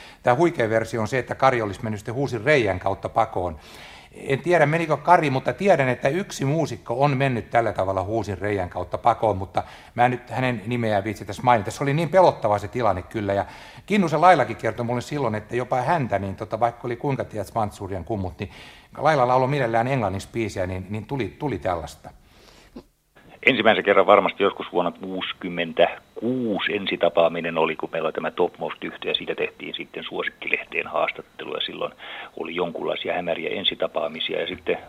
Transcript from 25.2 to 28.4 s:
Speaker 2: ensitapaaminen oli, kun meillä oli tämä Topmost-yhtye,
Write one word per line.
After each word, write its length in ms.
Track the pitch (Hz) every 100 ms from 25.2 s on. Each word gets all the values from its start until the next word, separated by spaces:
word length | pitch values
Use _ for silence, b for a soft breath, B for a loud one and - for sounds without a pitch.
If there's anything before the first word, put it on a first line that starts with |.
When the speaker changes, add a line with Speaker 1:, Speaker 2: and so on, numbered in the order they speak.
| - - 92 87 85 80 85 - - - 113 127 117 92 - 101
Speaker 2:
ensitapaaminen 800 | 92 92 85 - 82 85 85 82
oli, 180 | 80 78
kun 140 | 80
meillä 160 | 82 80
oli 60 |
tämä 180 | 80 78
Topmost-yhtye, 800 | -